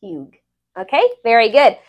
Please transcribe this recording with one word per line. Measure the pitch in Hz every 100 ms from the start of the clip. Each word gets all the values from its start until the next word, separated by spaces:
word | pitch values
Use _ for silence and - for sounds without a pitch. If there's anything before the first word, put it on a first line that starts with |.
huge. | 202 160 135 _ _ _ _ -
Okay, | 190 285 494 494
very | 226 226 220
good. | 240 285 -